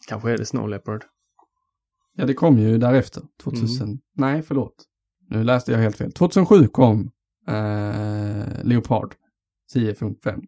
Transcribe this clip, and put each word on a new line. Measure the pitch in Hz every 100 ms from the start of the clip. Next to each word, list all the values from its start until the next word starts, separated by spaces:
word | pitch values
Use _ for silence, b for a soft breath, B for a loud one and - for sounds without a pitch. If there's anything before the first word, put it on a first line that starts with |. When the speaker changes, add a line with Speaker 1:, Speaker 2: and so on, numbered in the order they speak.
| -
Speaker 1:
Kanske | 107 117
är | 110
det | 110
Snow | 127 107
Leopard. | 101 - 107 - _ _ _ _ _ _ _ _ _ _
Speaker 2:
Ja, | - 127
det |
kom | 131 170 120
ju | 107 113
därefter. | 123 131 - - - _
Tvåtusen, | - 120 113 127 107
Speaker 1:
Mm. | 120 _ -
Speaker 2:
nej, | 135 156
förlåt. | 156 139 - _ _ _ _ _ -
Nu | 110
läste | 113 123 -
jag | 113
helt | 110 -
fel. | -
Tvåtusen | - 175 196 175
sju | 202 131
kom, | - 123 107 92 - _ _ -
eh, | 107 107 104 104 104 107 104 104 104 - -
Leopard | - 120 - 113 104 - _ _ _ _ _
tio | 127 107
punkt | 101 107 101
fem. | - -